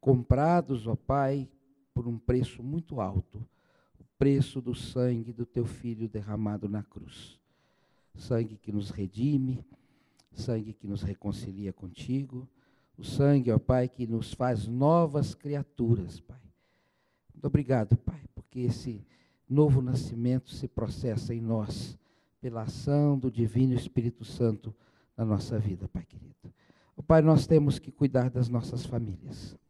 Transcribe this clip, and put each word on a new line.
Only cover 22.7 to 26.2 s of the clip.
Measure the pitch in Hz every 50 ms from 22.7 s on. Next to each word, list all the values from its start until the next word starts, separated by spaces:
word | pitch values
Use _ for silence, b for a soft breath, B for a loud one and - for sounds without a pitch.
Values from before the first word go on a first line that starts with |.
| - - - 143 143 147 147 147 143 135
do | 127 131
divino | 110 117 117 110 - - 131 131 127
Espírito | 120 - - - - 113 120 - - 110
Santo | - - - 123 113 110 104 - 110 107 b b b b b b b b
na | - 113
nossa | 110 107 98 - - - 107
vida, | 107 104 92 87 95 92
Pai | _ - -
querido. | _ - -